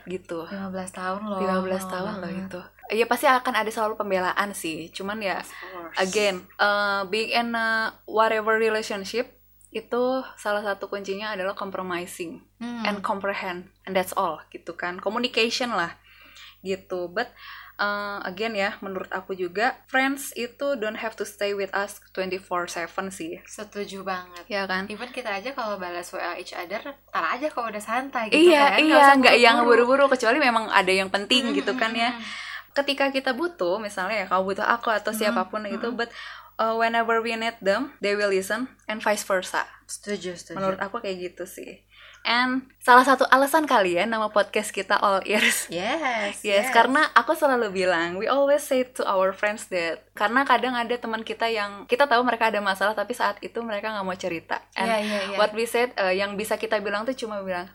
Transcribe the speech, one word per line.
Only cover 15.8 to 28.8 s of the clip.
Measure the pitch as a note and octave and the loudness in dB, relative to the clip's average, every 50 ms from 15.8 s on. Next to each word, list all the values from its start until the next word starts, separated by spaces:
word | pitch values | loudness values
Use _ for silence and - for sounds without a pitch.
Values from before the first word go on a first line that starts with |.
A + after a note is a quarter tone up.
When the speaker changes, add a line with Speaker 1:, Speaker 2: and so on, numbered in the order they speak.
| E3+ E3+ - - _ _ - - - - - - - - - _ - | -2 -4 -6 -12 _ _ -20 -20 -20 -20 -20 -20 -20 -20 -20 _ -8
Speaker 1:
gitu. | F#3 F#3+ F#3 F#3+ - F#3+ F3+ F3+ F3 | -6 -6 -6 -6 -8 -6 -6 -6 -6
But, | F3 G#3 B3 - - - - - - - - - - | -6 -6 -6 -6 -10 -16 -20 -18 -18 -18 -18 -12 -6
uh, | - G3+ G3+ G3+ G3+ G3+ G3+ G3+ G3+ - | -4 -2 -2 -2 -2 -4 -6 -8 -8 -8
again | G3 F#3 F#3+ A3 A3+ A3 | -8 -6 -4 -4 -4 -2
ya, | G3 G3 G3+ G#3+ - | -2 -2 -2 -4 -6
menurut | - G3 F#3+ F#3 F#3 - | -10 -8 -8 -8 -8 -6
aku | - F#3 F#3 - G3 | -8 -8 -6 -8 -6
juga | F#3 F#3 F3 F3 G3+ A3 B3+ - - _ | -6 -6 -4 -2 0 0 0 -2 -4 _
friends | - - C4 C4 C4+ C#4 C#4 - - - | -4 -2 0 0 0 -2 -4 -8 -10 -8
itu | - A#3 A#3+ - - C#4+ C#4+ C#4 | -8 -8 -8 -8 -6 -4 -4 -2
don't | A#3 G#3 G#3+ G#3+ | -2 -4 -6 -6
have | A3 A#3 A3 - | -6 -6 -8 -6
to | - G3+ A3 | -8 -8 -8
stay | - - G3+ G3+ | -6 -4 -4 -4
with | G3+ G3 G3 F#3+ - | -2 -4 -4 -4 -4
us | G3 G3+ G3+ - - - - - | -4 -4 -6 -8 -14 -20 -10 -6
twenty-four | - F#3 F#3 F3+ F#3+ F#3+ - F#3 F3 F3 | -6 -4 -4 -6 -8 -6 -4 -4 -4 -4
seven | F3 - F3+ E3+ E3+ - - F#3+ F#3+ | -4 -6 -8 -8 -6 -6 -8 -8 -8
sih. | F#3+ - E3 D#3+ F3+ F3+ - | -8 -10 -10 -10 -12 -12 -16
Speaker 2:
Setuju | - - - G#3+ G#3 - G3+ G3+ - F#3+ G3 | -16 -16 -16 -14 -12 -10 -10 -10 -10 -10 -10
banget. | F#3+ F#3+ F#3 F3+ F3+ F3+ F3+ F3 F3 - | -8 -8 -8 -8 -10 -12 -16 -18 -12 -8
Speaker 1:
Iya | A3 G3 G3 | -6 -4 -4
kan? | F#3+ F#3 F#3+ F#3+ G#3 | -2 -4 -4 -4 -6
Speaker 2:
Even | G#3 G3+ A#3+ B3 | -8 -10 -12 -12
kita | - C4 B3 A3+ G3+ | -10 -10 -8 -6 -6
aja | G3 G3 B3+ | -6 -6 -8
kalau | C#4 C4+ A#3 G#3+ G#3 | -8 -6 -6 -6 -6
balas | F#3+ F3+ F3+ F3 F3 F3+ - | -6 -6 -8 -8 -8 -8 -8
W | - F3+ | -8 -6
A | - F3 E3+ - | -6 -6 -6 -8
each | F#3 - - | -12 -12 -10
other, | - F3+ E3+ F#3+ A3+ - C#4+ C#4 - _ _ | -10 -10 -8 -8 -10 -10 -12 -14 -16 _ _
ntar | - G3 E3 D#3+ F#3 | -4 -2 -2 -2 -2
aja | B3 C#4+ D4+ | -2 -4 -4
kalau | - - A#3 A3+ | -4 -4 -6 -6
udah | G#3 G#3 G#3 | -6 -8 -6
santai | - A3 B3 C4 C#4 - B3 A3+ A3 | -4 -4 -4 -4 -4 -4 -6 0 4
gitu | F#3+ D4 | 6 8
Speaker 1:
Iya, | E4 F4+ D#4+ C#4+ C#4+ C#4 | 10 10 10 8 8 6
Speaker 2:
kan. | G3+ A3+ | 6 6